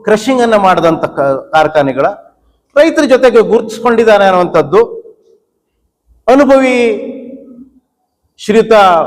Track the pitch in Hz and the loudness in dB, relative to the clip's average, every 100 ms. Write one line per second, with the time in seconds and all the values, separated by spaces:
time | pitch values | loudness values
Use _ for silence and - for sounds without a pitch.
0 | - 214 262 254 233 208 190 170 165 160 | -2 -2 -2 -2 0 0 0 0 0 -2
1 | 151 - 139 135 - 156 151 151 139 127 | -6 -4 -4 -4 -2 -2 0 -2 -2 -2
2 | 170 202 - _ _ _ _ 285 320 320 | -4 -6 -20 _ _ _ _ 0 0 0
3 | 254 254 247 208 180 226 220 - 247 233 | 0 2 2 2 2 -2 -4 -6 -2 0
4 | 220 202 190 180 175 170 143 190 233 - | 2 2 2 0 0 -2 0 0 0 -4
5 | - _ _ _ _ _ _ _ _ _ | -16 _ _ _ _ _ _ _ _ _
6 | _ _ - 269 269 269 262 247 233 - | _ _ 0 2 4 2 2 0 -2 -4
7 | - - - - - - - _ _ _ | -10 -16 -18 -20 -20 -20 -20 _ _ _
8 | _ _ _ _ - 220 220 220 190 165 | _ _ _ _ -2 0 2 4 4 2